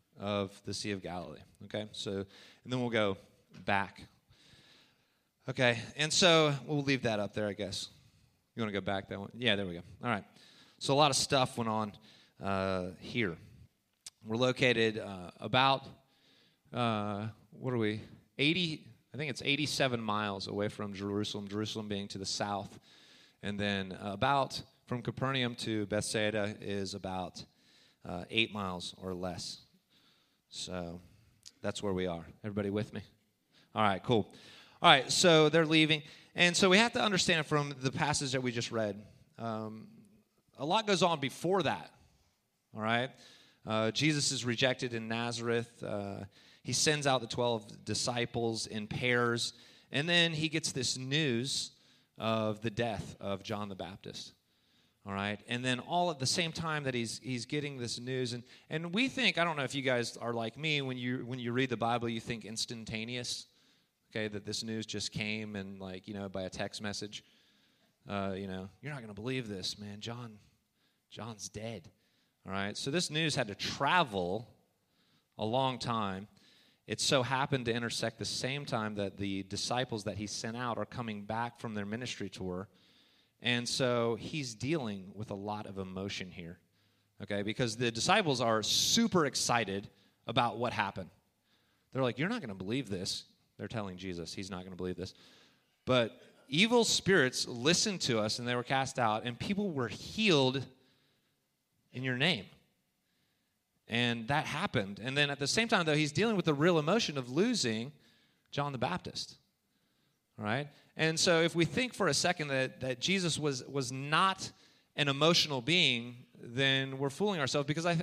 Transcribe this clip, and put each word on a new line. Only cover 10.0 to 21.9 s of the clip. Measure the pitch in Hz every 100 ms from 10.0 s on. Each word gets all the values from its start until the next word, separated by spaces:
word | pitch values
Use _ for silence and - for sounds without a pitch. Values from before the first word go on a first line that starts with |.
All | 123
right. | 104 - - - - - -
So | -
a | 139
lot | 147
of | 127
stuff | - 139 127 -
went | 113
on, | 110 107 - - - - -
uh, | 98 98 95 95 90 87
here. | - 123 98 80 - - - _ _ _ - -
We're | 107 113
located, | 127 123 127 113 113 107
uh, | 101 95 87 -
about, | 110 127 135 135 - - _ _ _ _ _ _ _
uh, | 120 117 107 104 101 110 - -
what | - 127
are | 123
we? | 107 110 - - _ -
Eighty, | 143 175 170 156 117 - _
I | 123
think | 151
it's | 117
eighty-seven | 139 143 139 - 135 120
miles | 110 104 104 98 98
away | 101 104
from | - 104
Jerusalem, | 95 101 101 104 104 101
Jerusalem | 104 107 110
being | 104